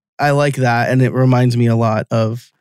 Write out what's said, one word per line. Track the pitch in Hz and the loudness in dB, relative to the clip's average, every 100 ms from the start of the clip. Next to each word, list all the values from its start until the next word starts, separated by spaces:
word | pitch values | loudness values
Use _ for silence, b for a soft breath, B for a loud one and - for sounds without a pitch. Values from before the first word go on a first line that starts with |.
| _ - | _ -6
I | 147 | -2
like | 143 147 139 | 0 0 -2
that, | 127 120 - | -2 0 0
and | 131 | 0
it | 127 | 0
reminds | 127 127 123 127 120 | 2 2 2 2 2
me | 120 | 0
a | 113 | 2
lot | 113 107 110 | 0 -2 -4
of, | 113 110 117 - _ | -2 -2 -6 -14 _